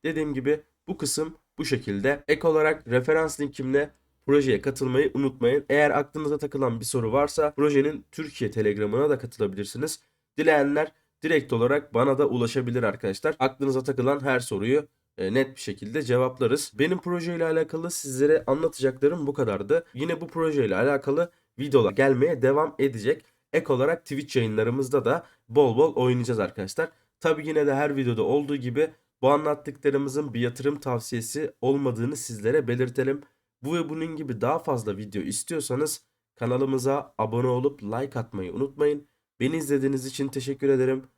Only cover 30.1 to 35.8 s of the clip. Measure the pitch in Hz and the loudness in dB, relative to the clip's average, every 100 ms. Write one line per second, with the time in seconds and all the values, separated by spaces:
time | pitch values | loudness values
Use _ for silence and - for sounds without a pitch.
30.1 | 135 151 117 120 120 135 143 139 120 - | -4 -4 -2 -4 -2 -4 -2 -4 -4 -4
31.1 | 120 113 143 151 - 123 139 135 113 120 | -8 -6 -6 -6 -4 0 0 0 -2 -4
32.1 | 143 - 110 107 147 120 120 127 123 131 | -4 -10 -4 0 0 0 -2 -2 0 -2
33.1 | 139 - _ _ _ 131 170 151 156 160 | -2 -8 _ _ _ -4 -2 -2 -6 -6
34.1 | 160 143 113 113 160 - 127 107 95 107 | -8 -8 -2 0 -2 -2 -2 -2 -6 -6
35.1 | 101 78 98 - 165 139 131 | -6 -4 -6 -6 -6 -4 -2